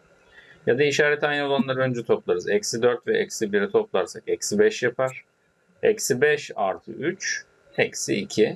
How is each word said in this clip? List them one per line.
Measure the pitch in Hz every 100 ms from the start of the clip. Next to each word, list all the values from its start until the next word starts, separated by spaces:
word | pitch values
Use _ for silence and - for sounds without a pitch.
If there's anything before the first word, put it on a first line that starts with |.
| _ _ _ - - - -
Ya | 120
da |
işaret | 147 143 147 147
aynı | 147 147 143
olanları | 139 123 131
önce | 131 120
toplarız. | 117 104 - 90 -
Eksi | 101 - 120
dört | 123 120 -
ve | 107
eksi | 98 - 107
biri | 101 98
toplarsak | 113 107 98 87 90 -
eksi | 87 - 104
beş | 107 -
yapar. | 123 - 131 131 - _ _ _ _ _
Eksi | 117 107 - 123
beş | 147 147 - -
artı | 98 87 -
üç, | - 143 196 - - - _ _ -
eksi | 120 - -
iki. | 117 98 - 107